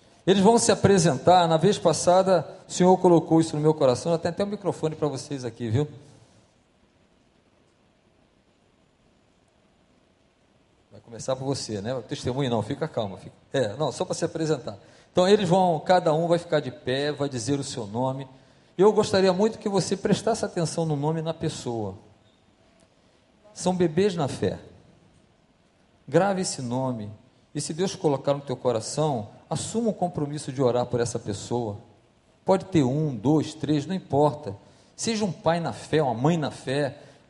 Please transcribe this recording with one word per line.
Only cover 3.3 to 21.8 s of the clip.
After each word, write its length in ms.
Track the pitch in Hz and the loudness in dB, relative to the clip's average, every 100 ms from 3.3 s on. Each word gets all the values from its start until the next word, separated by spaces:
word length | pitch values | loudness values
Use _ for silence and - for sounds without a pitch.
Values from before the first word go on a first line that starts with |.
| 165 | 2
isso 160 | 160 151 | 2 2
no 60 | |
meu 120 | 151 | 0
coração. 380 | 151 135 123 165 | 4 2 2 0
Eu 60 | 165 | -2
tenho 140 | 175 | -2
até 120 | 165 | -4
um 40 | 202 | -4
microfone 460 | 202 175 - 160 | -4 -6 -4 -6
pra 140 | 151 151 | -4 -4
vocês 360 | 131 - 143 | -4 -8 -8
aqui, 240 | 123 - 117 | -10 -8 -2
viu? 200 | 117 147 - - - _ _ _ _ _ _ _ _ _ _ _ _ _ _ _ _ _ _ _ _ _ _ _ _ _ _ _ _ _ _ _ _ _ _ _ _ _ _ _ _ _ _ _ _ _ _ _ | -2 -2 -6 -20 -20 _ _ _ _ _ _ _ _ _ _ _ _ _ _ _ _ _ _ _ _ _ _ _ _ _ _ _ _ _ _ _ _ _ _ _ _ _ _ _ _ _ _ _ _ _ _ _
Vai 80 | 104 | -20
começar 340 | - 113 - | -18 -10 -6
por 100 | 131 | -4
você, 360 | 135 135 - 104 | -4 -6 -4 -6
né? 200 | 107 131 - | -4 -6 -8
Testemunho 400 | 143 135 127 135 | -8 -4 -2 0
não, 140 | 117 | 0
fica 240 | 101 143 160 | -2 -6 -6
calma. 300 | - 104 92 | -6 -6 -10
Fica, 160 | - - _ | -18 -20 _
é, 220 | 139 110 | -2 -2
não, 160 | 110 147 | -2 -4
só 140 | - | -4
pra 100 | 185 | -6
se 100 | 170 | -4
apresentar. 540 | 165 156 160 151 - 101 - - _ | -4 -4 -2 -2 -4 -14 -18 -20 _
Então, 180 | - 180 | 2 4
eles 200 | 208 180 | 4 6
vão, 300 | 185 185 156 | 4 4 0
cada 340 | - 180 170 | 4 4 4
um 140 | 156 165 | 2 2
vai 100 | 170 | 0
ficar 220 | - 156 | 2 -2
de 100 | 131 | -2
pé, 400 | - - 131 147 | -8 -4 -2 -2
vai 180 | 139 143 | -4 -4
dizer 300 | 127 107 143 | -4 -2 -2
o 60 | |
seu 220 | 135 - 104 | -2 -8 -8
nome. 420 | 113 131 135 135 - _ _ _ - | -4 -4 -4 -10 -18 _ _ _ 4
Eu 140 | 202 | 4
gostaria 400 | 196 - 196 190 | 6 2 2 2
muito 260 | 180 220 - | 2 0 -2
que 100 | 208 | -4
você 280 | 196 165 190 | -2 -2 -4
prestasse 480 | 214 190 - 220 | 0 0 0 -2
atenção 420 | 202 180 160 - 165 | -4 -4 -4 -2 -4
no 80 | |
nome 240 | 143 147 165 | -2 -2 -4
e 40 | |
na 120 | 160 | -6
pessoa. 600 | 165 160 - 123 117 | -6 -6 -6 -6 -6